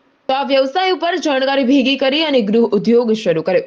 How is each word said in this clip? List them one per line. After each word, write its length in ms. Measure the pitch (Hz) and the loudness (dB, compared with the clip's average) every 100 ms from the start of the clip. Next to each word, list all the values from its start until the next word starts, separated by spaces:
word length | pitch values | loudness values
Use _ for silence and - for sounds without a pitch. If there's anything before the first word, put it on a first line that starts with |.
| _ _ - | _ _ -6
તો 60 | |
આ 120 | 262 262 | -4 0
વ્યવસાય 400 | 269 269 370 381 | 0 0 0 -2
ઉપર 220 | 320 339 359 | -2 -2 -2
જાણકારી 500 | 302 262 269 277 240 | -2 -2 0 0 2
ભેગી 240 | 285 247 277 | 2 2 0
કરી 260 | 262 294 | 0 0
અને 180 | 320 269 | 0 0
ગૃહ 360 | 202 220 233 202 | 0 0 2 0
ઉદ્યોગ 340 | 220 233 240 220 | 2 2 2 -2
શરૂ 180 | 190 160 | -2 -2
કર્યો. 240 | 170 180 | 0 -2